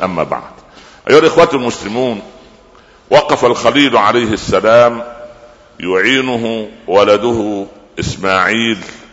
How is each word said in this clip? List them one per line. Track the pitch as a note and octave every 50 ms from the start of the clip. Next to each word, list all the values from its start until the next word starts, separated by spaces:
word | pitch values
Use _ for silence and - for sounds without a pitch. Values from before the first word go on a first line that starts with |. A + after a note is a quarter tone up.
| F#2
أما | F#2 F2+ E2 D2+
بعد، | C#2+ C2+ A#1+ - - - - - _ _ - - - - - _ -
أيها | B2+ D#3
الإخوة | D#3+ D#3 - D#3+ E3 - -
المسلمون، | C3 B2 A#2 - - - G2+ G#2+ B2 C3 B2 A2 G2+ - - - - - _ _ _ _ _ _ _ _ _ _ _ _ _
وقف | - D3 C#3+ - D3 - -
الخليل | A#2 - - - A2+ A#2+ C#3+ C#3+ C3 A#2
عليه | A2+ G2+ G#2 A2+ A#2+ A#2 G#2+ G#2+
السلام | F#2+ - - G2+ F#2 G2+ A2 A#2 A#2+ A#2+ A#2+ A#2 A2+ - - - - - - - - - - _ _ _ _ _ -
يعينه | E2 F2+ F#2 F#2+ G2 A#2+ C3+ C3 C3 C3 B2 A2+ A#2 A2+ A2+ A2 G#2+ G#2 - - -
ولده | E2 F#2 G2+ G#2 G#2+ G#2 G#2 A2+ A#2+ A#2 A2+ G#2 G#2+ G#2 G2 G2 - - - - _ _ -
إسماعيل، | - - - - F#2 F#2+ F#2+ F#2 F2+ F#2+ G#2+ A2+ A#2 A#2 A2 F#2 F2 - - - - -